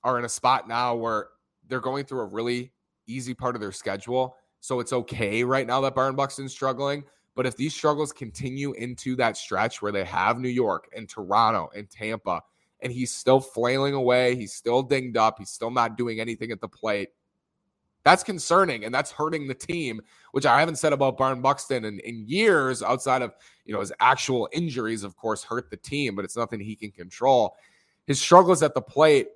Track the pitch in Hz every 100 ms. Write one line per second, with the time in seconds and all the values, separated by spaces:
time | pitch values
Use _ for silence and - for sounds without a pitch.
0 | - 123 120 - 127 131 107 117 123 120
1 | 113 110 - _ _ _ _ 131 127 135
2 | 135 131 104 101 117 123 123 _ _ _
3 | - 127 123 120 127 120 104 - - 101
4 | 120 127 127 - _ _ - 127 117 127
5 | 120 - 104 110 123 135 117 131 135 131
6 | 135 135 135 - 135 - 135 123 139 143
7 | 139 _ _ - 127 - 147 - 156 147
8 | 147 - 117 - 131 135 143 - 120 120
9 | 131 127 117 101 - 95 113 - 104 101
10 | 87 85 98 120 127 123 110 85 - 107
11 | 107 - 92 104 113 107 78 101 104 -
12 | 107 110 - 85 _ _ _ _ 127 123
13 | 123 - - 131 131 - 120 135 139 139
14 | 123 123 127 123 101 - 117 123 131 135
15 | 127 113 110 - 98 - 117 127 117 110
16 | 120 110 113 113 113 107 107 _ 110 104
17 | 98 _ _ _ _ _ _ _ _ _
18 | 143 185 - 180 - 175 185 117 107 127
19 | - - 156 160 139 127 - 175 139 110
20 | _ _ _ - 143 127 165 156 156 139
21 | 135 135 131 127 131 139 - 127 107 104
22 | 110 117 107 175 220 170 131 120 98 123
23 | 143 131 120 _ - _ - 104 95 -
24 | 120 135 - 127 107 151 170 123 113 113
25 | 101 - 113 104 - 117 - 104 - 143
26 | 135 98 95 117 113 110 104 104 107 95
27 | 90 - 131 127 104 - _ _ _ _
28 | - 135 - 175 180 165 151 131 - -
29 | 156 143 -